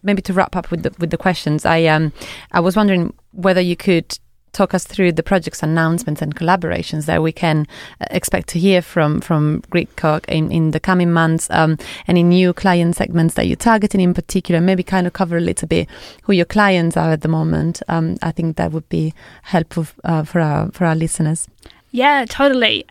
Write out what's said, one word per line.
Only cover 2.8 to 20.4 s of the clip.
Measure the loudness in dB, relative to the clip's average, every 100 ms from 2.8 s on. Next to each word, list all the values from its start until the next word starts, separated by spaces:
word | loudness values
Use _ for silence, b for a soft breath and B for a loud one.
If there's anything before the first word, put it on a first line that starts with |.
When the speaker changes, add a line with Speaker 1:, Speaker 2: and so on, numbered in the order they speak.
| 2 2 0 -6 _
Speaker 1:
whether | -2 0 2
you | 2 0
could | 0 0 0 -10 _ _ _
talk | -2 0
us | -2 -4
through | 0 0
the | 0
projects, | 0 -2 -2 -6
announcements | -2 0 2 0 -2 -6
and | -6 -4
collaborations | 0 0 0 -4 -4 -6 -2
that | 0
we | 0
can, | 0 0 0 0 B B B
uh, | -6
expect | -4 -4 -4 -4
to | 0
hear | 2 2
from, | 2 0 0 0
from | 0 0 2 -2 -2
GridCog | -4 -4 -2 -2 -2 -2
in, | -2 0
in | 0 0
the | 0
coming | 0 2 2
months, | 2 2 0 0
um, | 2 2 0 B B 0
any | 4
new | 6 6 4
client | 2 2 2 2 0
segments | -2 0 0
that | 0 -2
you're | 0
targeting | 2 2 2 2
in | 2
particular, | 0 -2 -4 0 2
maybe | 2 0
kind | 0 -2 -2
of |
cover | -2 -2 -2
a |
little | -2 -4 -2
bit | -2 -2 B B B
who | 0
your | 0 2
clients | 2 2 2 2 0
are | 0
at | 0
the | 0
moment. | 0 0 0 -2 -4 -4
Um, | -2 -2 -2
I | -4
think | -4 -4 -2
that | -4
would | -4 -4
be | -2 -2 B B B
helpful, | -2 -2 0 -4 -6 -6 -2
uh, | -2
for | 0
our, | 0